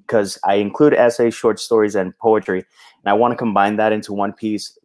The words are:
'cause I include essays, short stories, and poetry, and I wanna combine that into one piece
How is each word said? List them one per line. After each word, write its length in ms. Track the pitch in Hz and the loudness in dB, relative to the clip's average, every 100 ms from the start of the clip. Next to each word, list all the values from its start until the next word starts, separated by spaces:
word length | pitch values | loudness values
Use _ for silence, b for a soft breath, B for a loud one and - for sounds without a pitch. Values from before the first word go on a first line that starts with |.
| - | -2
'cause 300 | 113 98 - 92 | -2 -2 -4 -2
I 100 | 101 | 0
include 380 | 101 - 151 | 0 2 4
essays, 400 | - 120 117 117 | 4 2 2 -2
short 260 | 110 117 104 | 0 -2 -2
stories, 360 | - 117 107 98 | 0 0 2 0
and 220 | 92 - | -4 -4
poetry, 400 | 117 107 95 92 | 0 0 0 -6
and 480 | - _ - _ 101 | -6 _ -20 _ -2
I 40 | |
wanna 220 | 104 120 120 | 2 2 0
combine 400 | 117 101 98 104 | -2 2 2 2
that 140 | 110 | 0
into 200 | 107 104 | 0 -4
one 200 | 101 101 | -6 -6
piece 440 | - 110 104 - _ | -6 -6 -6 -10 _